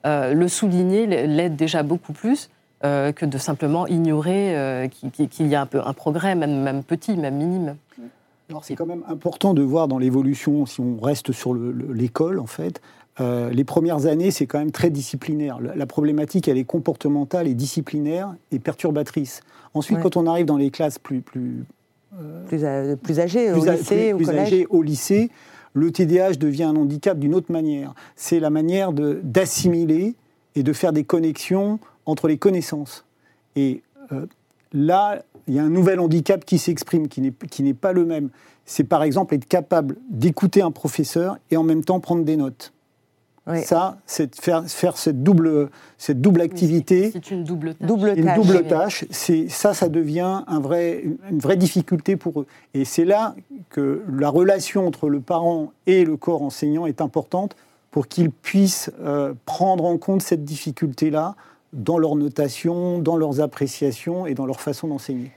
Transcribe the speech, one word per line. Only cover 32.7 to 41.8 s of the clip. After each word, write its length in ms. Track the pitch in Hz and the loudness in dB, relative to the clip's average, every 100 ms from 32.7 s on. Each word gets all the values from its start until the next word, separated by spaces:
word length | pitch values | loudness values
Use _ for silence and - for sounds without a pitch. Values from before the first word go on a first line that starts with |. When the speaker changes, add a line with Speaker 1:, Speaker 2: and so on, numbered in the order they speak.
| 151 139 - _ _ _ _ _ 143 | -8 -8 -14 _ _ _ _ _ -2
Speaker 2:
Et, 260 | 135 127 _ 277 269 | -2 -2 _ _ -12
euh, 160 | 135 160 _ _ _ _ | -10 -10 _ _ _ _
là, 520 | 147 151 185 208 202 - - - | 0 2 2 2 -2 -10 -14 -4
il 60 | |
y 60 | 139 | 0
a 40 | |
un 60 | 151 | 2
nouvel 300 | 175 180 185 | 4 4 4
handicap 440 | 170 165 147 196 | 2 2 2 0
qui 140 | - 180 | 2 0
s'exprime, 500 | - 156 - 170 151 | 0 -4 -2 -2 -2
qui 140 | - | -2
n'est, 120 | 131 117 156 | -4 -4 -14
qui 100 | - | -2
n'est 120 | 139 | -2
pas 180 | 123 190 | 0 0
le 140 | 180 165 | 2 2
même. 240 | 160 139 _ - _ - | 0 -4 _ -20 _ -10
C'est 180 | - | -2
par 200 | 139 156 | 2 2
exemple 320 | 156 139 185 147 | 2 0 0 -2
être 120 | - | 0
capable 480 | 180 - 170 139 - 262 | -2 2 0 0 -6 -8
d'écouter 520 | 143 160 - 190 202 | 0 0 2 4 4
un 100 | 175 | 2
professeur 640 | - 151 - 147 170 180 202 _ | -2 -4 -2 -2 0 -2 -4 _
et 60 | 160 | 2
en 60 | |
même 200 | 160 160 | 2 2